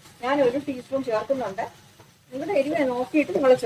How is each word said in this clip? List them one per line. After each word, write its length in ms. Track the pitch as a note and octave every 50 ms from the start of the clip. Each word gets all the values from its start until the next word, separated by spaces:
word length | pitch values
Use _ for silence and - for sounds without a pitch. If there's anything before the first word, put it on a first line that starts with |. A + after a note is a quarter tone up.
| - - - - A#3
ഞാൻ 100 | B3 C#4 D4 C4+ A#3+
ഒരു 100 | A#3+ C#4+ C#4+ -
ടീസ്പൂൺ 340 | C4+ B3 A#3+ - C4 C4+ C4 -
ചേർക്കുന്നുണ്ട്. 560 | A3 G#3+ G#3 - C4+ C4+ A#3+ G3+ F#3+ F#3 - - - - - - - - - - _ _ _ - B3+
നിങ്ങളുടെ 220 | C4 D4 D#4+ G4+ D4
എരിവ് 260 | C4+ C#4+ D#4 E4 C#4+ B3+ B3
നോക്കിയിട്ട് 380 | B3 B3+ - - D#4 C#4 - F#4 -
നിങ്ങൾ 140 | C#4+ C4 B3+ B3+ -